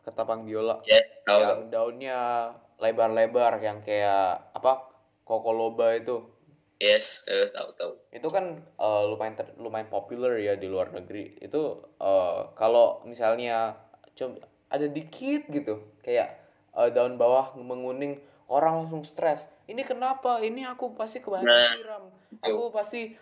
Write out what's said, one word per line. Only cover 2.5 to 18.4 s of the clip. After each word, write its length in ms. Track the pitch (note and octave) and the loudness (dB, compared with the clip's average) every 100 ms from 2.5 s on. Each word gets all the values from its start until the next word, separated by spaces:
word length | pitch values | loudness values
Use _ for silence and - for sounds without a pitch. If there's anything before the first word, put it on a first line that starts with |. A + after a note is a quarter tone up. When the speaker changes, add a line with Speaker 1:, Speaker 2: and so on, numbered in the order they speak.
| - _ - | -8 _ -4
Speaker 1:
lebar-lebar, 800 | A2+ A2+ A2+ A2+ A2+ B2 A#2+ A2 | 0 2 4 4 4 4 4 2
yang 220 | G#2+ G#2 G#2 | -2 -6 -2
kayak, 720 | G#2 G2+ G2 F#2 E2 - - | 0 2 4 2 0 -8 0
apa? 340 | B2 C3 - _ _ _ | 2 2 -2 _ _ _
Koko 300 | - A2+ A2+ | -4 -2 0
loba 380 | A2+ A2+ A#2 A2+ | 0 0 2 2
itu. 300 | A#2 A#2 A#2 - _ _ _ _ - | 2 -2 -6 -8 _ _ _ _ 0
Speaker 2:
Yes, 420 | G#2 G#2+ - - - | 4 4 2 -8 -2
eh, 240 | G2 G2+ | 0 0
tahu, 180 | - - - | -2 -10 -8
tahu. 160 | - - _ | -8 -10 _
Speaker 1:
Itu 200 | A#2+ A#3 | -8 -4
kan, 260 | F#3+ F3+ D#3+ | -2 -4 -8
eh, 460 | - - G#2+ G#2 G#2 | -16 -2 0 2 2
lumayan 300 | G#2+ A2 A2 | -2 -6 -6
ter-, 180 | G#2+ - | -10 -12
lumayan 300 | A2+ A2 G#2+ | -8 -8 -6
populer 480 | G2+ - A#2+ B2 A2+ | -6 -6 -4 0 0
ya 140 | G#2 G2 | 0 -2
di 100 | F#2+ | -2
luar 240 | F#2 F2+ | -4 -4
negeri. 460 | F#2+ F2+ G2+ - - | -6 -10 -12 -12 -14
Itu, 240 | - D3+ C#3+ - - - | -6 -4 -4 -6 -14 -4
eh, 400 | G2 G2 F2+ - - - | 2 4 2 -2 -6 0
kalau 480 | A2 A#2+ A#2 - A#2+ | 4 6 6 2 -10
misalnya 720 | A#2+ A2 A#2 A#2+ A2+ A2+ G#2+ - _ _ - | -2 0 0 0 -2 -2 -6 -18 _ _ -10
coba 260 | C3 B2+ - _ _ | -8 -10 -20 _ _
ada 160 | C#3+ D3 | -4 -2
dikit 580 | D3 D#3+ - C4 D4 - | -4 -10 -8 -4 -4 -4
gitu, 420 | D3 A2 G#2+ - _ | -6 -4 -8 -10 _
kayak, 280 | B2 A#2+ - - _ _ _ | -2 0 0 -6 _ _ _
eh, 160 | - A#2+ | 0 2
daun 300 | A#2+ B2 B2 | 4 2 2
bawah 340 | A#2+ C3 C3+ | 4 4 2
menguning, 640 | C3 B2 B2+ B2+ C3 C#3+ C#3 - _ | -6 -10 -8 -6 -4 -6 -8 -14 _